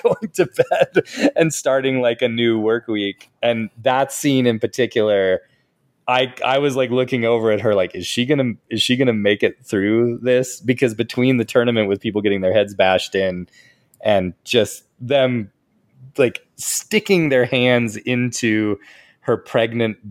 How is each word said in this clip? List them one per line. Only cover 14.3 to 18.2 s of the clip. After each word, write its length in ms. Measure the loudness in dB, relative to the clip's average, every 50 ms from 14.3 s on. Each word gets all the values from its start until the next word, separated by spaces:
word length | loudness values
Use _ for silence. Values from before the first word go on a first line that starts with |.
| -8 _ -8
just 420 | -2 0 0 0 0 -4 -14 _ _ _ -14
them, 520 | -6 -2 0 2 2 2 0 -4 -6 -8 _ _ _ _ _ _ _ _ _ _ -20 -10 -2 0
like, 260 | 0 0 0 -4 _ _ _
sticking 760 | -12 -10 -8 -8 -8 -6 -2 -2 -2 2 2 2 2 2 2
their 160 | 2 2 2
hands 500 | 2 0 2 2 4 2 2 0 -2 -6
into 840 | -8 -4 -2 -2 -2